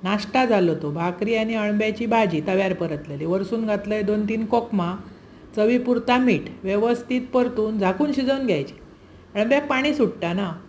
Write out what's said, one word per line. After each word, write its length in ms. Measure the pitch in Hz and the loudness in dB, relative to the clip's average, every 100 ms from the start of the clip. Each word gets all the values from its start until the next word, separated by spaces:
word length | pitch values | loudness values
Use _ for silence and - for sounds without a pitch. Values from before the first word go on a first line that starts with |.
नाश्ता 420 | 185 208 202 262 | -2 -4 -2 0
झालो 300 | 254 214 180 | 2 4 4
तो, 160 | 147 147 | 2 -2
भाकरी 440 | 151 170 180 214 | -2 -4 -2 -2
आणि 200 | 226 220 | 0 0
अळंब्याची 520 | 226 208 208 214 214 233 | -2 0 0 0 0 0
भाजी 340 | 226 208 160 | 2 2 0
तव्यार 320 | 151 190 190 | 0 0 0
परतलेली. 520 | 185 170 147 147 143 | -2 -4 -4 -8 -8
वरसून 420 | 156 185 196 226 220 | -2 -2 -2 -2 -2
घातलंय 360 | 202 202 214 | -2 -2 -2
दोन 260 | 202 214 208 | 0 0 0
तीन 160 | 226 | -2
कोकमा, 500 | 220 240 233 202 170 190 - - - - - - | 0 0 0 -2 -2 -4 -10 -18 -20 -20 -10 0
चवीपुरता 640 | 214 247 247 247 240 247 | 2 2 2 0 2 2
मीठ, 320 | 254 170 - - | 4 2 0 -10
व्यवस्थित 600 | 190 202 220 233 - 254 247 | -2 0 2 0 0 -4 0
परतून 460 | 254 247 226 214 220 | 0 0 0 -2 2
झाकून 340 | 196 190 294 | 0 2 0
शिजवून 340 | 269 262 269 262 | 0 0 0 2
घ्यायची. 280 | 160 139 - - - - - - | 0 -2 -10 -20 -20 -20 -20 -10
अळंब्याक 320 | 202 226 277 285 | -2 2 2 2
पाणी 280 | 262 277 | 0 0
सुटता 380 | 294 220 - 170 | 2 0 0 -4
ना 200 | 175 202 165 | -2 -4 -6